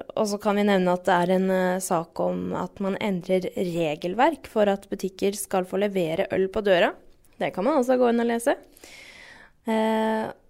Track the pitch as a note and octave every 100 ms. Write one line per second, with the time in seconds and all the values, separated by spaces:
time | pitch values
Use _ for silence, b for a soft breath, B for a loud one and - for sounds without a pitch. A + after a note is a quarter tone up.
0 | - - G#3+ G3+ G#3 G3+ G#3 F#3+ F3+ F3+
1 | F#3+ F3 F3 F#3 F#3+ F#3 F#3 F#3 - E3+
2 | E3 - F3+ F3+ F#3 F#3 F3+ - G3 G3
3 | A3 F#3 E3 F#3 F#3 - F3+ E3+ D#3+ D#3+
4 | F3+ G#3 D4 D4+ - A3 G3+ G3 - G3
5 | F#3+ - G3 G3+ - F#3+ F#3 F#3+ G#3 F#3+
6 | D#3+ E3 F#3+ F#3+ F#3+ A3 G3+ F3 C4+ -
7 | - - _ - E3 F3+ A3 D#4 B3 B3+
8 | B3 A#3 A#3 A#3 C#4 F4+ - B B B
9 | B B B B B B - A3 A3 A3
10 | A3 A3 A3 - _